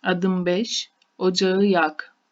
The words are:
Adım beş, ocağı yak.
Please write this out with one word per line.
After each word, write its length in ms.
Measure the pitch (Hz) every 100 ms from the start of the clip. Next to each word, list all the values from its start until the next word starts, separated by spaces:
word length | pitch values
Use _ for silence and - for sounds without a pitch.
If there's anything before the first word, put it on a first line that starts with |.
Adım 440 | 196 180 185 185 175
beş, 440 | 180 226 - - _ _ _
ocağı 460 | 185 185 190 185
yak. 520 | 202 180 156 156 - _ _